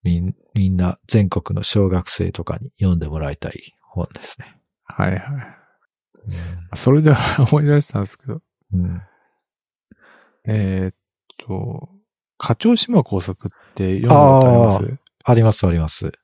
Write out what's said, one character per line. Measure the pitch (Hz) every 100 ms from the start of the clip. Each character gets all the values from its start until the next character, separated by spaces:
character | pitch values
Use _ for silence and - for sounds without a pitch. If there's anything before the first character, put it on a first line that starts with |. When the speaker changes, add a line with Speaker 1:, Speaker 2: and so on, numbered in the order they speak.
Speaker 1:
み | 92 85
ん、 | 90 - _
み | 110 95
ん | 92
な | 90 - -
全 | 113 98
国 | 92 - 95
の |
小 | - 104 95
学 | 92 -
生 | - 92
と | -
か | - -
に | 127 _
読 | 98 85
ん |
で | 78
も | 78
ら | 71
い | 73
た | -
い | - - _
本 | _ - 87
で | -
す | - -
ね。 | - _ _ _
Speaker 2:
は | _ - 98
い |
は | 95
い。 | 139 143 - - _ _ _ _ _ _
Speaker 1:
う | - 87 85 - -
ん。 | -
Speaker 2:
そ | -
れ | 143
で | 156
<laughs> | 139 - - 127
思 | 147
い |
出 | 147 147
し | -
た | 107
ん |
で | 98
す | -
け | 131
ど。 | 156 _ _ _
Speaker 1:
う | 92
ん。 | 90 87 92 _ _ _ _ _ _ _ _ _ _ _ _ _ -
Speaker 2:
え | 110 98 95 95
ー |
っ | - _ _ _ -
と、 | - 95 101 - - 196 _ _ _ _
課 | - 120
長 | 226 233
島 | - 226
耕 | 120 98
作 | 92 92 98
っ | _ _
て | - 95 95
読 | 117
ん |
だ |
こ | 143 143 135
と | 127
あ |
り | 120
ま | 117 98
す？ |
Speaker 1:
あ | 104
ー、 | 131 _ _
あ | -
り | 117
ま | 113
す、 | 104 92
あ |
り | 85
ま | 80
す。 | - 80 -